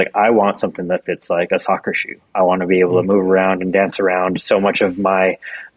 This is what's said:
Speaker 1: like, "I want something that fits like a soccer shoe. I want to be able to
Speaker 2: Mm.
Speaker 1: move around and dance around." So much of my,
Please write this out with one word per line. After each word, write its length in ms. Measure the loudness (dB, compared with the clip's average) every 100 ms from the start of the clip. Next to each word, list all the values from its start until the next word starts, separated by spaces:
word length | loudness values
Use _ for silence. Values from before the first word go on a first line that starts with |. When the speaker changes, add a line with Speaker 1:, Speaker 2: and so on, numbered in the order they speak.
Speaker 1:
like, 100 | 0
"I 160 | 2 2
want 280 | 4 2 0
something 300 | -6 -6 -4
that 160 | -4
fits 260 | -4 -8 -4
like 220 | -2 0
a 80 | -2
soccer 340 | -2 -4 -4
shoe. 240 | -6 -8 -12 _
I 80 | 0
want 200 | 0 0
to 40 | 0
be 140 | 2
able 160 | 2 2
to 60 | 2
Speaker 2:
Mm. 60 |
Speaker 1:
move 120 | 0 2
around 320 | 2 2 0
and 100 | 0
dance 280 | 0 0 0
around." 400 | 0 0 0 -2
So 180 | 0 0
much 180 | 2 0
of 160 | -2 0
my, 400 | 0 2 2 0 -8 -16 -14